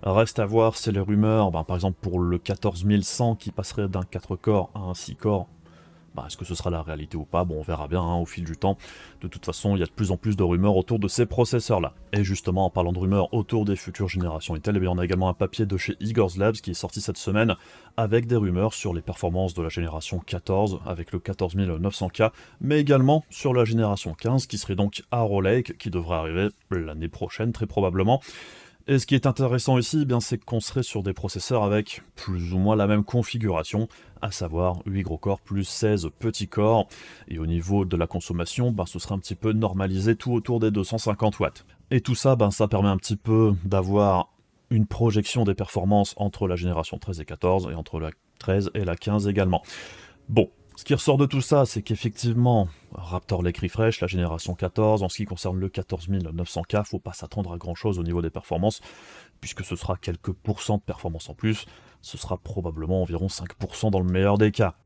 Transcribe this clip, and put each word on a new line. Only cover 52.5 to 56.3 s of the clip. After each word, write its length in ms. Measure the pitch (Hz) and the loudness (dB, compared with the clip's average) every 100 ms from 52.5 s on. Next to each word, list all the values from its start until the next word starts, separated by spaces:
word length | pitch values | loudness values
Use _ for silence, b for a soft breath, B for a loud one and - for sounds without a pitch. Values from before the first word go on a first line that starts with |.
| 117 90 B B | 4 2 B B
Raptor 500 | - 87 90 - 90 | -16 -8 -8 -2 0
Lake 140 | 90 85 | 0 -2
Refresh, 460 | 92 - 113 110 | -4 2 0 2
la 40 | 87 | -2
génération 480 | 92 87 82 - | 0 -2 -2 -6
quatorze, 480 | 87 92 - 110 107 | -4 -4 2 2 2
en 60 | 95 | 0
ce 80 | - | -4
qui 80 | |
concerne 340 | 104 92 92 92 | -6 -6 -4 -2
le 120 | 95 | -4
quatorze 380 | - 92 90 85 | -6 -6 -6 -2
mille 200 | 98 82 | -2 -2